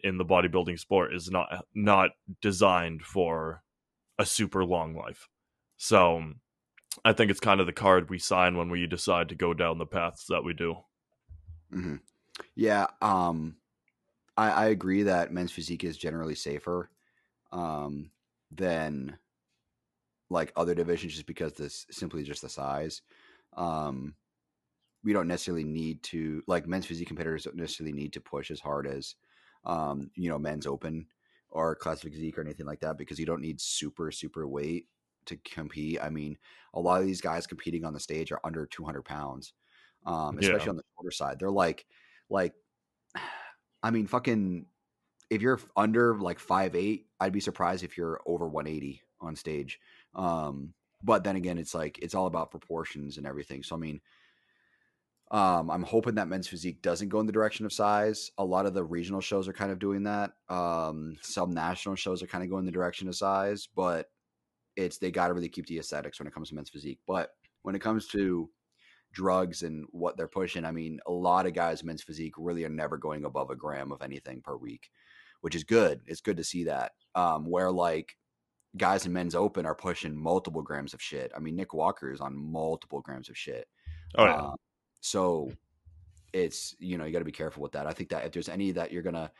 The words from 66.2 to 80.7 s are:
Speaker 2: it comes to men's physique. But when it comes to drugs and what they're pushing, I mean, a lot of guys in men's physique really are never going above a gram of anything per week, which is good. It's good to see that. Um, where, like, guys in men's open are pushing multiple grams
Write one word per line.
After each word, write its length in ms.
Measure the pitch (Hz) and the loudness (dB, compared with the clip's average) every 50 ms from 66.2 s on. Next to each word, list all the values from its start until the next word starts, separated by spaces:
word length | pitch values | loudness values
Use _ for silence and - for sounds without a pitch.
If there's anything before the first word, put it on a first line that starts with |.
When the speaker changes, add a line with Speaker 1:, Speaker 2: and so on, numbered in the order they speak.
| 73 | -12
Speaker 2:
it 80 | 73 - | -12 -12
comes 140 | 78 78 - | -12 -12 -10
to 80 | 78 | -10
men's 140 | 76 71 - | -12 -12 -12
physique. 280 | - 73 73 71 65 - _ | -14 -12 -12 -12 -12 -10 _
But 240 | - 95 90 80 - _ _ _ _ _ _ | -4 -2 -2 -2 -4 _ _ _ _ _ _
when 140 | - 95 98 | -8 -6 -4
it 40 | 98 | -2
comes 280 | - 110 110 110 104 - | 0 0 0 0 -2 -2
to 420 | - 101 98 92 90 85 82 - _ _ _ _ _ _ _ _ _ _ _ _ | 0 0 2 2 2 0 -2 -6 _ _ _ _ _ _ _ _ _ _ _ _
drugs 500 | - 92 95 92 92 92 92 87 82 - | -6 0 2 4 4 4 2 0 -2 -6
and 240 | 87 78 78 78 78 - | -6 -6 -6 -8 -10 -10
what 240 | - 85 87 - - | -6 -4 -2 -2 -2
they're 100 | - 80 | -4 -6
pushing, 380 | - - 95 92 87 - 87 80 | -4 -4 -4 -4 -2 -4 -4 -4
I 80 | 80 | -4
mean, 260 | 82 82 80 80 78 - - | -6 -6 -6 -8 -10 -8 -6
a 60 | - | -4
lot 340 | 87 87 90 87 90 92 92 | -2 2 4 4 6 6 4
of 80 | 90 82 | 2 2
guys 280 | 85 85 82 80 - | 0 0 0 0 -2
in 40 | 82 | -4
men's 160 | 82 80 76 | -8 -8 -10
physique 320 | - - 78 80 80 78 - | -10 -12 -10 -8 -8 -8 -8
really 280 | 80 80 87 87 82 80 | -8 -6 -4 -2 -2 -4
are 40 | 78 | -4
never 260 | 78 78 76 76 80 | -4 -4 -4 -4 -4
going 280 | 80 78 76 76 73 73 | -4 -4 -6 -4 -4 -6
above 260 | 71 65 69 67 67 | -4 -4 -4 -4 -4
a 60 | 67 | -6
gram 360 | 65 73 76 71 69 67 69 | -8 -6 -6 -6 -6 -8 -8
of 100 | 69 67 | -10 -10
anything 380 | 69 67 69 69 - 67 64 64 | -10 -12 -12 -12 -12 -14 -14 -14
per 160 | - 71 67 | -12 -12 -12
week, 340 | 62 62 58 58 - - - _ _ _ _ - - - - _ _ | -10 -12 -12 -14 -14 -18 -20 _ _ _ _ -20 -20 -20 -20 _ _
which 120 | - 80 80 | -6 -6 -4
is 80 | 82 | -4
good. 380 | 76 - 110 117 101 80 71 64 - | 0 4 6 6 6 6 4 0 -6
It's 140 | - 82 - | -10 -12 -4
good 180 | - 107 95 82 | -2 -2 -2 -2
to 60 | 82 | -2
see 200 | - - 87 82 | -4 -4 -4 -2
that. 280 | 80 71 65 60 - - _ _ _ - | -2 -2 -2 -2 -4 -8 _ _ _ 0
Um, 340 | 90 87 82 78 76 78 85 | 2 4 4 2 0 0 0
where, 220 | 87 90 92 92 | 2 2 2 2
like, 460 | 92 90 87 85 80 80 80 - - _ _ _ _ _ _ _ _ _ _ _ - | 2 2 2 2 2 0 -4 -8 -14 _ _ _ _ _ _ _ _ _ _ _ -2
guys 300 | 95 101 90 98 95 - | 2 4 4 4 4 2
in 60 | 90 | 0
men's 220 | 87 90 87 85 85 | -2 0 0 0 2
open 300 | 87 101 104 - 92 82 | 2 2 2 2 0 -2
are 80 | 80 76 | -2 -2
pushing 420 | - - 92 85 - - 78 76 | -2 -4 -4 -4 -4 -4 -6 -6
multiple 460 | 76 78 80 92 95 - 87 78 80 | -2 0 2 2 2 2 -2 -4 -6
grams 320 | 71 73 | -6 -4